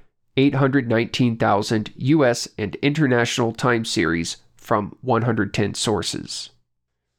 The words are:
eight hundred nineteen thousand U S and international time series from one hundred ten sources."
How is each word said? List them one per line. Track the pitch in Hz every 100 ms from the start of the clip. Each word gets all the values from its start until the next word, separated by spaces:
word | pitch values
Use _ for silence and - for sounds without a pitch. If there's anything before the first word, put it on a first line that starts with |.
| _ _ _ -
eight | 139
hundred | 139 135 139 117
nineteen | 113 117 - 123 113
thousand | 110 101 104 110 104 -
U | 131 160
S | 127 117 - -
and | 104 -
international | 139 147 139 120 117 - 117
time | 113 123 117
series | 110 104 80 82 85 - _ _
from | - 107 98 -
one | 127 117
hundred | 123 113 101
ten | - 101
sources." | 98 - 101 - - - - - _ _ _ _ _ _